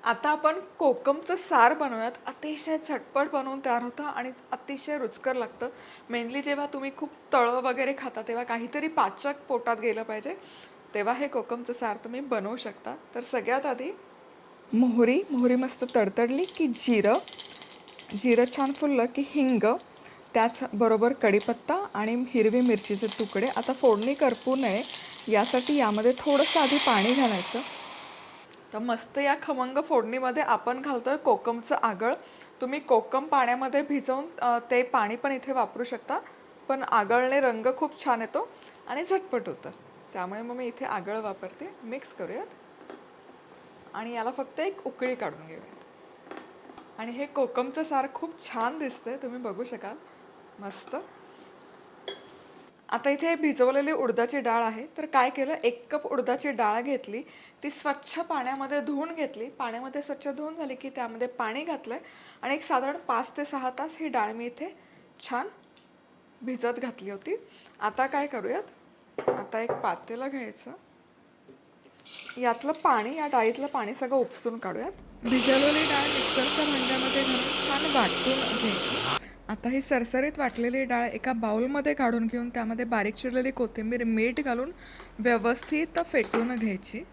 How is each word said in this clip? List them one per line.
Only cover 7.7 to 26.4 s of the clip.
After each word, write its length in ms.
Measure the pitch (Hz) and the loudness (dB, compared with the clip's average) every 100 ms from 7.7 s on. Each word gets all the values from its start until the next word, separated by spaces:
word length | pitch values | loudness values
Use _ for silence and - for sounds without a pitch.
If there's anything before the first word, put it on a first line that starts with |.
| 247 269 269 | 0 -2 -2
खाता, 240 | 262 220 | -6 -8
तेव्हा 220 | 220 233 | -6 -6
काहीतरी 440 | 240 233 240 294 311 | -4 -4 -4 -4 -2
पाचक 440 | 320 196 - 285 285 - | 2 0 0 -6 -6 -4
पोटात 280 | 247 240 226 | -4 0 0
गेलं 200 | 226 214 | 0 -2
पाहिजे, 340 | 226 214 269 392 - - - - - | -4 -6 -8 -10 -14 -20 -20 -20 -8
तेव्हा 200 | 208 208 | -2 0
हे 140 | 254 285 | 0 -2
कोकमचं 440 | 240 208 240 240 | -2 -4 -6 -6
सार 240 | 240 233 208 | -4 -4 -4
तुम्ही 240 | 226 247 | -8 -10
बनवू 360 | 285 226 196 240 | -4 -2 -2 -6
शकता. 400 | 220 202 - 269 - | -10 -10 -12 -12 -10
तर 80 | 240 | -10
सगळ्यात 440 | 240 247 208 262 285 | -4 -4 0 0 0
आधी 240 | 247 277 403 - - - - - - - | -4 -6 -10 -16 -20 -20 -20 -20 -20 -2
मोहरी, 500 | 220 247 226 233 277 392 | 4 4 6 6 4 2
मोहरी 260 | 269 247 247 | 2 4 4
मस्त 280 | 262 - 254 247 | 2 -4 0 2
तडतडली 480 | 202 196 240 269 | 2 2 2 2
की 220 | 370 - 311 | -2 0 0
जिरं, 480 | 233 - 226 202 240 - - - - - - - - - | 0 2 4 6 4 0 -8 -10 -12 -12 -12 -12 -14 -8
जिरं 300 | 208 254 233 247 269 | 0 4 6 6 2
छान 160 | 269 | 0
फुललं 320 | 277 302 269 | 2 2 4
की 200 | 240 277 277 | 2 0 -2
हिंग, 500 | 294 262 240 - 262 - - - - - | 2 4 4 4 2 -4 -20 -20 -20 -2
त्याचबरोबर 760 | 240 233 233 254 208 226 220 233 | 2 2 0 -6 2 4 6 4
कढीपत्ता 760 | 277 220 202 - - - 349 403 | 4 4 4 2 -4 -2 -2 -2
आणि 300 | 208 214 240 247 | -4 -2 -2 0
हिरवी 320 | 247 220 240 | 4 6 6
मिरचीचे 460 | 247 208 - 202 214 | 4 2 0 -2 -2
तुकडे. 400 | - 214 196 247 | -2 -2 0 0
आता 260 | - 240 | 0 -2
फोडणी 420 | - 262 208 233 | 4 6 6 2
करपू 420 | 277 277 226 - 262 | 2 2 2 0 0
नये 260 | 247 196 - - - - - | 2 0 -2 -8 -8 -10 2
यासाठी 480 | 214 233 254 247 294 | 2 4 2 2 4
यामध्ये 360 | 226 208 226 247 | 4 4 2 2
थोडंसं 420 | 302 285 | 2 4